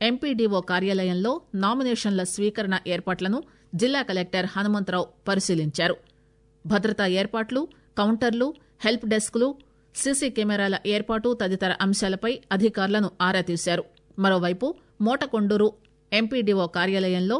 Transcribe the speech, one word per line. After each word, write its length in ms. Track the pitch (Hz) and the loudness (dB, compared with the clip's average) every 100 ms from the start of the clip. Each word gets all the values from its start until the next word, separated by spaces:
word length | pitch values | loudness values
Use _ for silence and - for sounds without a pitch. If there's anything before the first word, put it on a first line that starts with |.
ఎంపీడీఓ 600 | 226 254 294 233 220 190 | -2 0 -2 0 2 0
కార్యాలయంలో 800 | 185 180 190 190 185 180 220 320 - 190 | 0 0 0 0 0 0 0 -2 -4 -2
నామినేషన్ల 680 | 196 262 254 233 214 190 | 0 0 0 0 0 0
స్వీకరణ 540 | 185 - 208 208 196 - 180 | -2 -2 -2 -2 -2 -2 -2
ఏర్పాట్లను 560 | 175 185 180 185 254 - _ _ 170 | -4 -2 -2 -2 -4 -6 _ _ 0
జిల్లా 260 | 247 277 | 0 0
కలెక్టర్ 440 | 269 185 180 190 185 | -2 -4 -2 -2 -2
హనుమంతరావు 600 | 190 208 208 190 180 175 - | -2 0 0 0 -2 -4 -6
పరిశీలించారు. 720 | - 190 190 165 151 - 165 - - _ _ _ _ _ 160 | -2 0 0 0 0 0 -2 -2 -8 _ _ _ _ _ 0
భద్రతా 400 | 202 220 214 190 | 2 2 0 0
ఏర్పాట్లు, 540 | 185 196 226 220 254 330 - _ - | 0 0 -4 -2 -4 -4 -8 _ 0
కౌంటర్లు, 500 | 208 226 240 233 269 - _ - | 2 2 2 2 -2 -4 _ -4
హెల్ప్ 260 | 220 240 220 | -2 0 0
డెస్క్లు, 420 | 214 - 226 262 277 - _ _ - | 0 0 0 0 -2 -14 _ _ -6
సీసీ 340 | 277 277 277 | -2 -2 -2
కెమెరాల 480 | 214 208 202 196 196 202 | -2 -2 0 0 0 0
ఏర్పాటు 520 | 208 214 220 240 240 | -2 -2 -2 0 0
తదితర 340 | 180 190 185 - | -2 0 0 0
అంశాలపై 580 | 196 202 196 190 226 - - | 0 2 0 -2 -2 -4 -2
అధికారులను 580 | 196 220 208 190 214 196 - | 2 2 2 0 2 0 0
ఆరా 200 | 180 190 | 0 0
తీశారు. 420 | 170 170 175 175 - _ _ - | 0 -2 0 -2 -2 _ _ 0
మరోవైపు 480 | 196 185 175 180 277 349 _ - | 2 2 2 0 -4 -6 _ -2
మోటకొండూరు 680 | 214 269 277 220 202 208 214 - _ _ _ | 0 0 0 0 2 4 2 0 _ _ _
ఎంపీడీఓ 560 | 208 226 254 208 196 175 | 0 0 0 2 2 0
కార్యాలయంలో 680 | - 185 190 185 180 185 262 | 0 0 0 0 0 0 -2